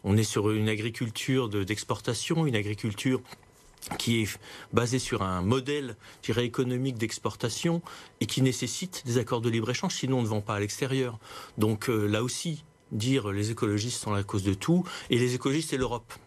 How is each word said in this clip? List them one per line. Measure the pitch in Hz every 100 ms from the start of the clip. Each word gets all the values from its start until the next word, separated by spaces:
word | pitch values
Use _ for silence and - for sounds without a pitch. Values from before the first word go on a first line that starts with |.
On | 95 107
est |
sur | 107 117 104
une | 107 107
agriculture | 107 117 113 117 - - 131 120
de, | 101
d'exportation, | 95 104 - 107 - 117 - 165 156
une |
agriculture | 110 104 104 113 104 131 127 - - - - - - - -
qui | - 117
est | 104 - - - -
basée | 113 117 127
sur | - 113
un | 95 92
modèle, | 92 131 131 147 131 107 - -
je | -
dirais, | 117
économique | 123 117 123 123 135 117
d'exportation | 113 - 110 - 120 - 170 170 - - - -
et |
qui | 117 -
nécessite | 131 120 127 - 185 -
des | 123 123
accords | 113 120
de | 117
libre-échange, | 113 110 127 185
sinon | - 131 131
on |
ne | 110
vend | 107
pas | 104
à | 104
l'extérieur. | 104 - 135 135 123 113 - - - -
Donc, | 110 107 -
euh, | 110 104
là | 107
aussi, | 123 - 175 151 - _ _
dire | 110 117 135 104
les | 98 104
écologistes | 113 110 104 117 117
sont | 110
la | 101
cause | 101 104
de | 98
tout, | 95 - 175 180 - -
et | 120
les | 123
écologistes, | 123 135 151 156
c'est | 135
l'Europe. | 123 117 - -